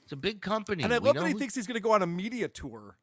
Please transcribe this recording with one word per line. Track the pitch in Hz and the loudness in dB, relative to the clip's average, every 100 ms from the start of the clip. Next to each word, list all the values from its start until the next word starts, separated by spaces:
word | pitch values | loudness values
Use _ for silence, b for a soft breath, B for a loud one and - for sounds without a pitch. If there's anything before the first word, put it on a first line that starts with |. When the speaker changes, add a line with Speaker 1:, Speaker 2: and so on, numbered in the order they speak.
Speaker 1:
it's | - | -14
a | 143 | -6
big | 175 214 | -4 -4
company. | 190 220 202 185 | -2 -2 -2 0
Speaker 2:
And | 196 | 2
I | 240 | 4
Speaker 1:
We | 269 | 4
Speaker 2:
love | 294 | 4
Speaker 1:
know | |
Speaker 2:
that | 339 | 2
he | |
Speaker 1:
who | 214 | 0
Speaker 2:
thinks | 269 262 | -2 -4
he's | 202 | -4
gonna | 226 | -2
go | 220 | 4
on | 214 | 4
a | 175 | 4
media | 175 214 240 165 | -2 -4 -4 -6
tour | - 139 110 104 - | -6 -12 -12 -18 -20